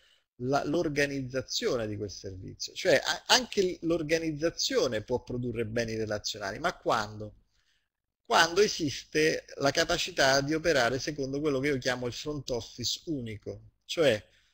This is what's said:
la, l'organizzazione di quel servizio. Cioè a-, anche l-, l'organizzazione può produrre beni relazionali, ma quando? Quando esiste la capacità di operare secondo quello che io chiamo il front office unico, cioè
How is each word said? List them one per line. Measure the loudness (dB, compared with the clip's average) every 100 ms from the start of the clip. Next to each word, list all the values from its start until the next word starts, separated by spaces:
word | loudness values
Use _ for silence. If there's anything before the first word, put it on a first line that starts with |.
| _ _ _ -6
la, | 0 0 2
l'organizzazione | 0 0 0 0 -2 -4 -6 -4 -4 0 0 -2
di | -4
quel | -6
servizio. | -8 -12 -12 -12 -12 -10
Cioè | -2 4 4
a-, | 4 -2 4
anche | 4 4 0
l-, | 0 0
l'organizzazione | 0 0 2 0 0 0 -2 0 0 2 2 0
può | -2 -4
produrre | -4 -4 -2 -2 -2
beni | -2 -2 -2
relazionali, | -2 -4 -4 -6 -6 -2
ma | -2 -2
quando? | 0 0 0 -8 -12 -14 _ _ _ _ _ _ _ _ 2
Quando | 4 4 4
esiste | 4 2 -4 -4 -4 0 0 0 -6 -2
la | 0
capacità | 2 0 0 -2 4 4 4
di | 2
operare | 0 2 4 4 2
secondo | -4 -4 -4 -2
quello | 0 0
che | 0
io | 0
chiamo | 0 -2 -4
il |
front | -6 -8 -8 -4
office | -6 -6 -6 -6 -4 -6
unico, | -6 -6 -8 -10 -12 -16 _
cioè | -6 2 4 4 -2 _ _